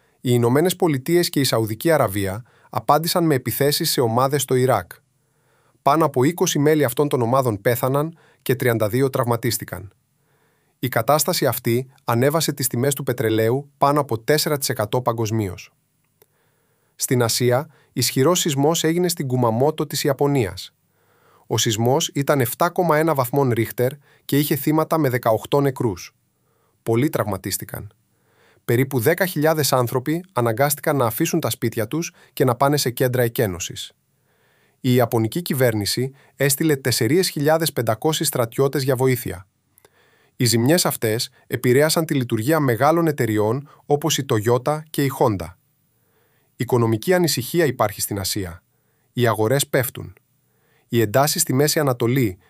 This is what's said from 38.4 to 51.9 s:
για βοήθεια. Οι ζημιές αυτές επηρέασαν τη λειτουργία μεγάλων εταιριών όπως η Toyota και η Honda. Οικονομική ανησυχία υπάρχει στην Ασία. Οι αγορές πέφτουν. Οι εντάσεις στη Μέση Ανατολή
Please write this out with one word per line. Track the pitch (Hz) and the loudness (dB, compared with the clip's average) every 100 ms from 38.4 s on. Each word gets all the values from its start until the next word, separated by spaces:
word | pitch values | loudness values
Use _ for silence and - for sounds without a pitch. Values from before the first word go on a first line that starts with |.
| 117 - 135 143 | -2 0 0 0
για | 131 127 | 0 0
βοήθεια. | 131 123 98 90 - _ _ _ _ _ _ _ _ - | 0 0 -6 -12 -16 _ _ _ _ _ _ _ _ -2
Οι | 120 | 0
ζημιές | 113 123 180 160 | 2 2 2 0
αυτές | - 110 113 - _ - | -2 -2 -2 -6 _ -10
επηρέασαν | 127 127 127 156 170 165 | -2 2 4 4 0 -2
τη | |
λειτουργία | 143 120 113 117 160 | -2 -2 -2 0 2
μεγάλων | 135 110 143 170 165 | 2 2 2 2 0
εταιριών | 143 113 107 104 135 139 - - | 0 0 0 0 -2 -6 -12 -2
όπως | 147 160 - | -2 0 -4
η | 139 | -2
Toyota | 110 110 123 135 151 160 | 0 2 0 0 -4 -6
και | - | -2
η | 139 - | -2 2
Honda. | 135 95 82 - _ _ _ _ _ _ _ _ _ - | 0 0 -6 -16 _ _ _ _ _ _ _ _ _ -8
Οικονομική | 120 123 113 110 170 | 0 2 2 0 2
ανησυχία | 180 165 135 117 170 156 | 2 2 -2 -4 0 0
υπάρχει | 127 107 - | 0 -2 -2
στην | - 101 | -6 -4
Ασία. | 95 107 90 82 _ _ _ _ _ | -4 -6 -8 -12 _ _ _ _ _
Οι | - 117 | 0 2
αγορές | 104 110 135 - | 2 2 0 0
πέφτουν. | 143 117 - 95 - _ _ _ _ _ _ - | -2 -2 -8 -16 -18 _ _ _ _ _ _ -4
Οι | 120 | 0
εντάσεις | 107 127 147 185 | 2 2 2 0
στη | - | 0
Μέση | 131 151 165 | 2 2 2
Ανατολή | 143 | 0